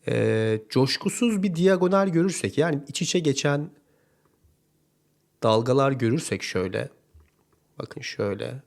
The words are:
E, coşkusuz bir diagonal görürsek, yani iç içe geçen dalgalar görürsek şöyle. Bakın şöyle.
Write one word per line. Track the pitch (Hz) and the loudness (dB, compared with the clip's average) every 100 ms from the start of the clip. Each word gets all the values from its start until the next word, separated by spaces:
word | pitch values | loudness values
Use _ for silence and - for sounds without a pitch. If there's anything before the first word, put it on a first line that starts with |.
| - | -2
E, | 117 110 110 110 110 - | 0 2 2 0 -2 0
coşkusuz | 127 135 - 202 - 240 208 | 2 2 0 -4 0 0 0
bir | 196 160 | -2 2
diagonal | 185 185 180 196 196 | 4 4 4 2 2
görürsek, | 165 185 - 98 - | 2 0 0 -4 0
yani | 165 143 - | 0 -2 -6
iç | - | -6
içe | 170 180 | -2 0
geçen | 156 135 147 143 151 _ _ _ _ _ _ _ _ _ _ _ _ _ _ _ _ _ | 0 0 0 0 -4 _ _ _ _ _ _ _ _ _ _ _ _ _ _ _ _ _
dalgalar | 113 110 117 131 135 | 2 2 2 2 2
görürsek | 131 117 143 - 95 | 0 0 0 -2 -6
şöyle. | - 92 92 104 123 _ _ - _ _ _ _ _ - | -4 -4 -4 -4 -8 _ _ -20 _ _ _ _ _ -14
Bakın | - - | -14 -12
şöyle. | 131 - 104 98 - 127 | -12 -6 -4 -4 -8 -10